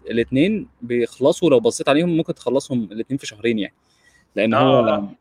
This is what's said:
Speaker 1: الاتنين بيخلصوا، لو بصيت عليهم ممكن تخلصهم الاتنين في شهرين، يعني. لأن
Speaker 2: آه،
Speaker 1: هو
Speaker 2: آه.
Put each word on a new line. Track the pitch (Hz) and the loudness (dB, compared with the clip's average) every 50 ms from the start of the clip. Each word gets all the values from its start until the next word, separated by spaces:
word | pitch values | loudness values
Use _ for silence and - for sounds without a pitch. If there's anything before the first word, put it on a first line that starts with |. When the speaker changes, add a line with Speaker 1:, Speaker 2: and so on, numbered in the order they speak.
| _ - | _ -4
Speaker 1:
الاتنين | 113 117 117 - 127 135 160 196 220 196 - - _ _ | -2 -2 -2 0 0 0 2 2 0 -4 -6 -10 _ _
بيخلصوا، | 123 120 120 120 117 - - - 123 143 175 - 175 160 | -8 -4 -2 -2 -2 -4 -4 0 0 0 2 2 2 4
لو | 135 120 | 4 4
بصيت | 117 117 - - - - | 2 0 -2 -2 0 0
عليهم | 135 147 175 175 165 | 2 2 2 0 0
ممكن | 160 165 - 165 | -2 -2 -4 -8
تخلصهم | - - 120 123 - - - 135 120 110 87 | -8 -6 -2 -2 -2 -2 -2 -4 -4 -4 -6
الاتنين | 104 110 110 - 131 | -8 -10 -8 -6 -8
في | 139 - | -8 -8
شهرين، | - 110 104 - 120 113 107 | -12 -14 -4 -2 -2 -2 -2
يعني. | 95 - - _ _ _ _ _ _ _ _ _ _ _ _ | -4 -8 -10 _ _ _ _ _ _ _ _ _ _ _ _
لأن | 98 104 113 117 | -2 0 2 2
Speaker 2:
آه، | 135 147 131 135 127 | 2 4 4 4 4
Speaker 1:
هو | 117 110 | 4 2
Speaker 2:
آه. | 104 104 101 98 90 _ | 0 -2 -4 -8 -14 _